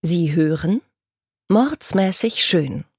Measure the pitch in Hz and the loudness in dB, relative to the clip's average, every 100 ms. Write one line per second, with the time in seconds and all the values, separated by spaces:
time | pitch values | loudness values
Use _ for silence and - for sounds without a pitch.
0 | 160 175 160 156 156 156 165 214 _ _ | 0 0 0 2 0 0 0 -2 _ _
1 | _ _ _ _ _ 208 269 302 - 196 | _ _ _ _ _ 0 2 -2 -2 0
2 | 190 185 226 - - 180 143 147 - | 0 0 -2 0 2 2 0 -6 -10